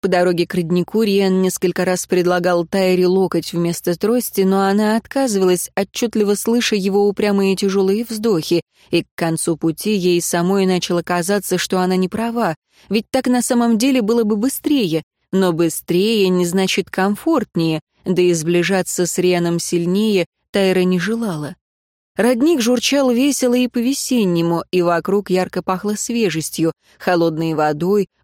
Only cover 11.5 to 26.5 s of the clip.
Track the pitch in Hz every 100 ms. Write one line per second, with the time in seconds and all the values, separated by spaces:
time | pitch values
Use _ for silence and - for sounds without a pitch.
11.5 | 180 - 190 180 185 185 214 226 233 214
12.5 | - _ _ - 202 214 262 247 247 233
13.5 | 240 240 226 254 262 208 233 220 214 247
14.5 | - - 285 196 156 - _ _ 190 185
15.5 | 165 170 - - 175 202 226 185 180 175
16.5 | 180 190 - 185 - 190 208 - 320 208
17.5 | - 165 156 - _ - 180 180 170 156
18.5 | 175 170 190 180 - 175 - 180 175 170
19.5 | 170 - 175 170 185 220 196 170 _ _
20.5 | 202 190 185 185 185 175 233 226 160 147
21.5 | - _ _ _ _ _ - 220 247 294
22.5 | 339 220 247 - 277 262 240 277 262 254
23.5 | 240 247 240 233 277 - 254 196 175 170
24.5 | 170 - 180 175 170 160 202 196 185 180
25.5 | - 175 185 208 214 - 233 214 156 156